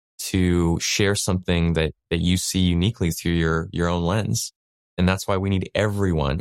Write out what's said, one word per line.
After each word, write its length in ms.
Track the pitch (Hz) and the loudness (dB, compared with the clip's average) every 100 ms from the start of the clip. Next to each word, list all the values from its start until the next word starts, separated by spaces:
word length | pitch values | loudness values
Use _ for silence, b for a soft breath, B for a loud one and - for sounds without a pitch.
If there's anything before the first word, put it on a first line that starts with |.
| _ _ | _ _
to 640 | - 95 90 87 85 82 | -4 0 2 4 2 0
share 380 | - - 101 101 | -2 0 0 0
something 560 | - 90 92 87 85 | 0 -2 0 0 2
that, 200 | 82 78 - _ | 2 -2 -4 _
that 100 | 87 | -2
you 160 | 85 90 | 0 0
see 240 | - 95 | 0 0
uniquely 500 | 90 87 95 - 87 | 2 2 0 0 -4
through 220 | 82 85 | -2 -2
your, 360 | 85 80 82 85 | 0 0 0 -4
your 160 | 90 85 | -4 -2
own 160 | 87 | 0
lens. 480 | 85 107 101 117 - _ _ _ _ - | 0 -2 -2 -4 -6 _ _ _ _ 0
And 120 | 90 | 0
that's 180 | 95 - | 0 -2
why 120 | 98 | -2
we 120 | 98 | 0
need 220 | 95 - | -2 -2
everyone. 640 | - 104 101 98 80 69 78 | 0 0 0 0 2 0 -2